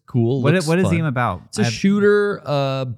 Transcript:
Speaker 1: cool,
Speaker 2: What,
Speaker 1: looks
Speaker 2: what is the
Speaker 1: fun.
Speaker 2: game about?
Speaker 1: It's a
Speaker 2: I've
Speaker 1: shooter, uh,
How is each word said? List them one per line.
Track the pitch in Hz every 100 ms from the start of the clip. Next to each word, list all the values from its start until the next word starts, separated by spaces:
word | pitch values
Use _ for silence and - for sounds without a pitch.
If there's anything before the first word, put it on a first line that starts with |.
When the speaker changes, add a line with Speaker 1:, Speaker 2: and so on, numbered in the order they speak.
| _
Speaker 1:
cool, | 123 117 135
Speaker 2:
What, | 131
Speaker 1:
looks | 180 156
Speaker 2:
what | 170
is |
the | 190
Speaker 1:
fun. | 170
Speaker 2:
game |
about? | 160 123 117 90 -
Speaker 1:
It's | -
a | 196
Speaker 2:
I've |
Speaker 1:
shooter, | 110 196 202 202 208 202 196
uh, | - 143 139 135 131